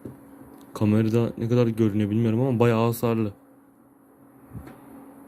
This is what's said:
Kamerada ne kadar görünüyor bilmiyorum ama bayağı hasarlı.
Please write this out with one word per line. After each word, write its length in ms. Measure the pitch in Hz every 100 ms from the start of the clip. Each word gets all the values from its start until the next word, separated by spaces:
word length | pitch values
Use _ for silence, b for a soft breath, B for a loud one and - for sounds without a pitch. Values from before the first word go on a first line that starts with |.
| - - - - - - -
Kamerada 600 | - 107 107 110 117 117 -
ne 120 | 113
kadar 180 | 123 113
görünüyor 420 | 113 110 104 104
bilmiyorum 320 | 107 117 113
ama 180 | 135 120
bayağı 260 | 120 110 117
hasarlı. 480 | 117 120 113 107 - - - - - - _ - - - - - - - - - - - -